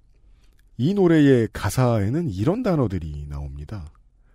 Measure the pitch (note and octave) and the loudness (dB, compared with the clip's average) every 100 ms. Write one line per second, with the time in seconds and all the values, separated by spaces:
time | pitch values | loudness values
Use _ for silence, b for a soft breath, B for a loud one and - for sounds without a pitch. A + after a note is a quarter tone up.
0 | _ _ _ _ _ _ _ - C3+ G3+ | _ _ _ _ _ _ _ -4 -2 2
1 | F3 D#3+ C#3+ B2+ A2 - G#2 - B2 A#2 | 4 6 6 6 2 -4 -4 0 2 2
2 | G2 D3 E3+ F#2 A#2+ A3 A#3 D#3+ A2+ F#2 | 0 -2 -4 -2 -2 -2 0 0 0 -4
3 | D#2+ D2 C#2+ C#2+ C#2 C#2+ D2 G#2 D2+ _ | -8 -10 -12 -12 -12 -12 -14 -14 -16 _
4 | _ _ _ | _ _ _